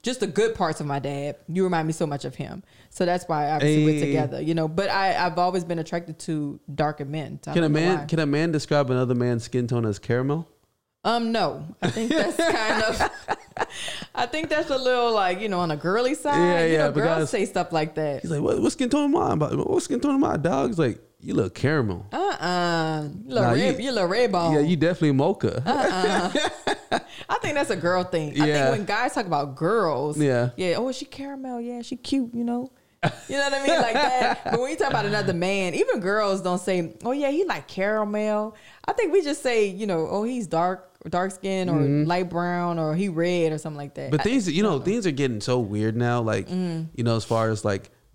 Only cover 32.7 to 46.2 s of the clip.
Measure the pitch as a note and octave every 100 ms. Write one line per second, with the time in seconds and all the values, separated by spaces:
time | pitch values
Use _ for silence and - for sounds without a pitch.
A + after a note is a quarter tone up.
32.7 | _ _ _ - - - C#4 C#4 C#4 C#4
33.7 | E4 A#3 A#3+ C#4 B3+ B3 - - A#3 C4
34.7 | D#4+ C#4+ A#3+ G3+ G#3 F#3+ F3 F3+ G3 F#3
35.7 | E3+ B4 F#4 F3+ G#3+ G3+ F#3+ F3+ F3+ G3
36.7 | F#3 E3 - A3+ C#4+ C#4 D4 F#4 F3 -
37.7 | - G3 G#3+ G#3 G#3 G#3+ G#3+ G#3+ G#3+ -
38.7 | - - - G4 F#4 D4 C#4+ B3+ A#3 G3+
39.7 | F#3 G#3+ E3 D#3+ G3+ A3+ B3+ F#3+ E3 F3+
40.7 | F#3 - - E3 F3+ F#3+ F#3+ G3 F#3+ F#3
41.7 | D#3 C#3 D3 D#3 F3 F3+ E3 F3 F3 F3
42.7 | E3+ D#3 D#3+ G3+ D#3+ F3 F3+ E3 D#3 D#3+
43.7 | D3 C#3+ - C#3 D3+ G#3 C4+ F#3 D3+ G#3
44.7 | C#3+ C3 A#3 F#3+ C3+ C3+ G#2+ - B2 G#2
45.7 | G#2 A2 A2+ A#2+ A#2+